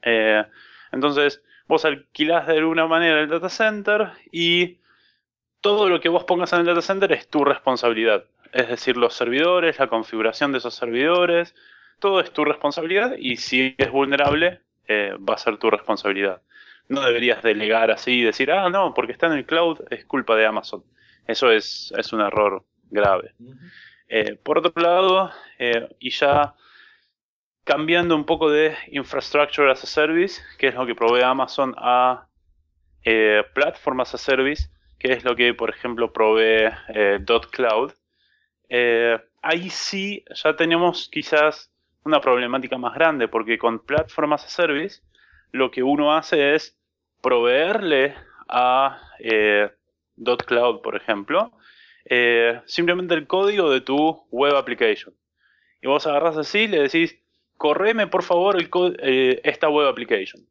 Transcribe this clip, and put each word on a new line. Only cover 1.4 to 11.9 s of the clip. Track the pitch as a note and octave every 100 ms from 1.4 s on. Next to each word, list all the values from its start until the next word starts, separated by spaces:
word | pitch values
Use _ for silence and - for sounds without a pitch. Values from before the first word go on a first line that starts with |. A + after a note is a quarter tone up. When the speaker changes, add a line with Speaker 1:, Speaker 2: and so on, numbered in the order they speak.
| _ _ _
Speaker 1:
vos | D#3
alquilás | D#3 C#3 - - D3+ E3+ D3+
de | D#3+
alguna | D#3+ E3 D#3+
manera | E3 E3+ D#3
el | D3+
data | E3 F3+
center | - A3 G#3+ G3+ G#3 G3+ - -
y | E3+ E3+ F3 F3+ F3 _ _ _ _ _ _ _ _
todo | G#3 G#3 G3+
lo | E3+
que | E3+
vos | E3+
pongas | F3 F3+ F3+
en | F3
el | E3+
data | E3+
center | E3 G3 G3
es | D3 -
tu | D3+
responsabilidad. | C#3+ C#3 - B2+ A#2+ A2 A2+ G#2 - _ _
Es | - A#2
decir, | A#2+ - B2
los | A#2
servidores, | - A#2+ B2+ E3 F3+ E3 -
la | C3+
configuración | A2+ A2 A2+ A2 A2 C#3+
de | C3
esos | A#2+
servidores, | - A#2+ A#2 D3 F3 F3 E3+ E3+ _ _ - _